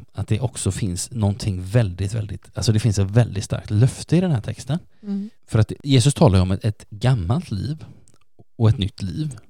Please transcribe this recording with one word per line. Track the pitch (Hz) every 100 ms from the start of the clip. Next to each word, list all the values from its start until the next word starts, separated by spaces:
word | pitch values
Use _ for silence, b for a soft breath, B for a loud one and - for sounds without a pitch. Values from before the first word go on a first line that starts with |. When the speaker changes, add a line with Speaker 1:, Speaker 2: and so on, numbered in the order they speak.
| -
Speaker 1:
att | - -
det | 107
också | 123 - -
finns | - 101 87 -
någonting | 120 101 98 - 92
väldigt, | 92 120 101 87 95
väldigt, | 110 104 95 -
alltså | - -
det | 104
finns | 120 95
ett | 95
väldigt | 110 107 95
starkt | - 104 -
löfte | 104 127 - - 165
i |
den | 185
här | 120
texten. | - - - 170 - -
Speaker 2:
Mm. | 208 196 208 - -
Speaker 1:
För | -
att | 107 -
Jesus | 143 135 139
talar | - 147 95
ju |
om | 92
ett, | 98 110
ett | - -
gammalt | 101 123 127 85 147 -
liv | 98 104 156 - - - - - - - -
och | 110
ett | 98
nytt | 95 -
liv, | 95 - 156 117